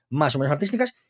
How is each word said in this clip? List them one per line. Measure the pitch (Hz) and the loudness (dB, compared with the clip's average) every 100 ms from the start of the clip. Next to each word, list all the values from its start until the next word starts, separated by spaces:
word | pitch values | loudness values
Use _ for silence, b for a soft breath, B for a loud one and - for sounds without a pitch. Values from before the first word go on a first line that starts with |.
| _ | _
más | 139 143 131 | 0 0 2
o | |
menos | 139 | 0
artísticas, | 143 196 240 247 - | 0 -2 -2 -2 -4